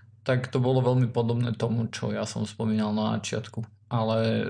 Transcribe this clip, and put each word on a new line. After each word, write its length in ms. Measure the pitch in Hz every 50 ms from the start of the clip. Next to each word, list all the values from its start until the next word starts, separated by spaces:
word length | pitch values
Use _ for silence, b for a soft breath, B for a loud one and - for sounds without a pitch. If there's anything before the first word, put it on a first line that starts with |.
| B B B -
Tak 260 | - - 127 123 - -
to 80 | -
bolo 240 | 135 123 127 131 131
veľmi 260 | 123 123 127 127 123
podobné 460 | 113 - 120 117 117 120 120 120 120 113
tomu, 320 | - - 120 113 117 113
čo 220 | 110 - - - 110
ja 160 | 104 107 107
som 180 | - - 110 110
spomínal 480 | - - - 113 110 110 107 107 107
na 240 | 104 110 107 110 117
začiatku. 460 | 113 - - 113 110 113 - - - 117 - - _ _
Ale 300 | - 120 117 110 110 110 113 113 113 113 107 104